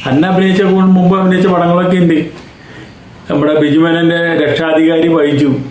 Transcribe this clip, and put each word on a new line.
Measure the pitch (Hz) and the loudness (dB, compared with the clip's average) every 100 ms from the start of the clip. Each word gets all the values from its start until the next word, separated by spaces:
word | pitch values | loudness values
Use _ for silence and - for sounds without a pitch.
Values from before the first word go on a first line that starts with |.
| 139 | -4
അന്ന | 131 180 | -2 0
അഭിനയിച്ച | 185 190 185 | 0 0 0
കൂ-, | 190 | 0
മുമ്പ് | 190 190 185 175 190 | 2 2 2 2 2
അഭിനയിച്ച | 185 185 185 | 0 0 0
പടങ്ങളൊക്കെ | 175 170 175 185 185 | 0 0 0 0 0
ഉണ്ട്. | 175 156 165 - - - - - - - - - - | 2 0 -4 -12 -20 -20 -20 -20 -20 -20 -20 -20 -6
നമ്മുടെ | 147 147 156 | -2 0 0
ബിജുമേനന്റെ | 147 147 165 165 165 170 170 160 147 | 2 2 2 0 0 0 -2 -2 -2
രക്ഷാധികാരി | 147 160 156 160 165 165 | -2 -2 0 2 0 0
വഹിച്ചു, | 160 147 139 143 123 - | 0 0 0 0 -2 -6